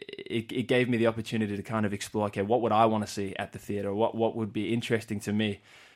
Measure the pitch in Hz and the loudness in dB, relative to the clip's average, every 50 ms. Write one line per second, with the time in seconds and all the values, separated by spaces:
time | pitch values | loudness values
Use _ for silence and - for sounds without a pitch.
0 | - - - - - - - 117 110 110 - 131 113 - 127 123 127 120 123 113 | -14 -14 -14 -12 -8 -4 -4 -4 -4 -2 -4 -4 0 2 2 4 4 2 2 4
1 | 117 113 113 117 107 - 120 110 110 101 104 98 95 - 113 110 107 101 101 98 | 4 2 2 0 -4 -4 -2 0 0 0 -2 -4 -4 -2 -2 0 0 0 -2 -4
2 | - - - 107 104 101 - 107 98 104 117 123 113 113 107 107 117 113 110 107 | -6 -4 -2 -2 0 0 0 -2 0 2 2 2 4 4 6 6 6 6 4 2
3 | 104 - - 107 98 98 - - 101 - - 104 - - 104 101 101 101 98 104 | -2 -2 -4 -6 -6 -6 -6 -6 -8 -8 -10 -10 -8 -6 -4 -4 -4 -2 0 2
4 | 113 110 - 113 113 110 - 113 110 104 - 107 104 85 113 120 117 - 120 107 | 0 0 2 0 0 0 0 -2 -4 -2 -2 -2 -2 0 0 -2 0 0 0 0
5 | - - 107 101 - 107 104 104 110 104 101 - _ - - - - - - | 0 -4 -6 -4 -2 0 2 2 2 0 0 -4 _ -20 -20 -20 -20 -20 -20